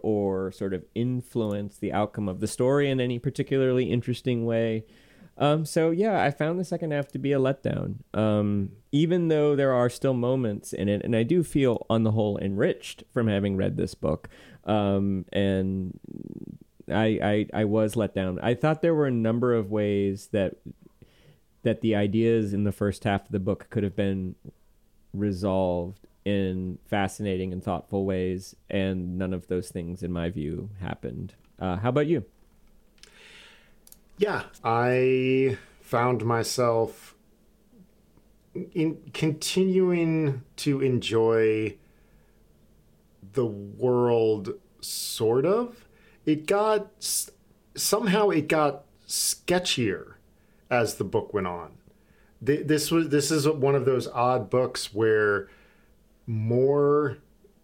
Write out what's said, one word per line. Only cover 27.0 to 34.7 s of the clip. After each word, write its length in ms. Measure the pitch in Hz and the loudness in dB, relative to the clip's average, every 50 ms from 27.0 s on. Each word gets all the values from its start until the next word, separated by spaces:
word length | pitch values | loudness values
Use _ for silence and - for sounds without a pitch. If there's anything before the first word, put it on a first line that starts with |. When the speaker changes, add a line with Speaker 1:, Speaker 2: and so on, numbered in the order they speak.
| 98 95 - - 104 101 95 92 95 95 | -2 -2 -4 -4 -4 -4 -2 -2 -4 -6
Speaker 1:
and 120 | 90 92 - | -6 -6 -4
thoughtful 420 | 104 90 80 - - 104 98 98 | -4 -4 -4 -4 -4 -4 -2 -2
ways, 500 | 98 95 92 92 92 92 95 95 - - - _ - | 0 -2 -2 -2 -2 -4 -4 -8 -12 -20 -20 _ -6
and 480 | - 98 95 95 95 92 90 90 90 | -2 -2 0 -2 -2 -4 -4 -6 -4
none 160 | 92 95 92 92 | -4 -4 -4 -4
of 140 | 90 - | -6 -6
those 220 | - 92 90 90 - | -4 -4 -4 -4 -6
things, 340 | - 92 85 85 90 92 85 | -8 -10 -8 -8 -8 -8 -6
in 80 | 87 | -6
my 180 | 90 87 85 87 | -4 -4 -4 -4
view, 400 | 92 78 73 76 82 85 95 107 104 95 | -4 -6 -6 -6 -6 -8 -10 -12 -12 -12
happened. 520 | 92 - - - - 58 60 - - - - - _ _ _ | -10 -10 -10 -8 -10 -10 -10 -10 -12 -12 -14 -18 _ _ _
Uh, 200 | - 90 92 90 | -8 -4 -4 -4
how 120 | 95 110 120 | -2 -2 0
about 160 | 123 147 147 | 0 0 0
you? 200 | 147 170 135 98 - _ _ _ _ _ _ - - - - _ _ _ _ - - - - - - - - - - - - _ _ _ _ _ - - - _ _ - - | 0 0 -2 -4 -6 _ _ _ _ _ _ -20 -20 -20 -20 _ _ _ _ -20 -20 -20 -20 -20 -20 -20 -20 -20 -20 -20 -20 _ _ _ _ _ -20 -20 -20 _ _ -6 -2
Speaker 2:
Yeah, 220 | 202 208 175 107 - - - - - | -2 0 0 -2 -6 -10 -12 -6 -2
I 920 | 117 | 0